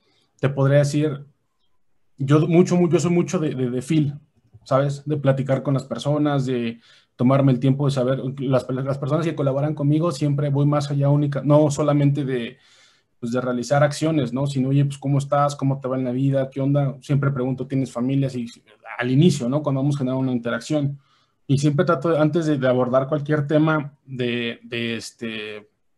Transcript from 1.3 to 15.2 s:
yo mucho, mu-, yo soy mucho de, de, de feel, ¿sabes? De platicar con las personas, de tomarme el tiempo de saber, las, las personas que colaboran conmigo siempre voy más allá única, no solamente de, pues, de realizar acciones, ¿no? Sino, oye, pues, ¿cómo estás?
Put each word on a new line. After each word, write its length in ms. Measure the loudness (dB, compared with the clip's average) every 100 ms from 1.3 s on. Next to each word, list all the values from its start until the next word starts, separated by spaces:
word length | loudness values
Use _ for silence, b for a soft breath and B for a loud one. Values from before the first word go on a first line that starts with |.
| _ _ _ _ _ _ _ _ -8
yo 300 | 2 2 4
mucho, 300 | 4 4 4
mu-, 120 | 4
yo 120 | 2
soy 100 | 2
mucho 300 | 0 0 -2
de, 140 | -2
de, 160 | -2 -4
de 120 | -4
feel, 320 | 0 0 0 -4 -14 _ _ -20
¿sabes? 380 | 0 0 2 -2
De 120 | -6 -2
platicar 480 | 0 0 0 -2
con 100 | 0
las 100 | -2
personas, 640 | -2 -6 -2 0 0 0 0
de 320 | -2 -4 -6 B B B -2
tomarme 360 | 2 4 4
el 60 | 2
tiempo 280 | 2 0 0
de 40 |
saber, 320 | 0 0 -2 -4 -6
las, 280 | -2 0 0
las 280 | -4 -4 -6
personas 280 | -2 -2 -2
que 80 |
colaboran 400 | -2 -2 0 -2
conmigo 380 | -2 0 2 0
siempre 360 | 0 -2 0 0
voy 160 | 0
más 260 | 2 0 0
allá 180 | 0 2
única, 340 | 2 2 -2
no 280 | 2 4 4
solamente 540 | 2 0 2 2 2
de, 320 | -2 -4 -6 b b b b b _ _
pues, 140 | -6
de 80 | -4
realizar 420 | -2 -4 0 2
acciones, 500 | 2 2 -2 0 0
¿no? 140 | -2 -2
Sino, 220 | -2 0
oye, 160 | 2
pues, 120 | 2 -2
¿cómo 220 | -2
estás? 360 | 0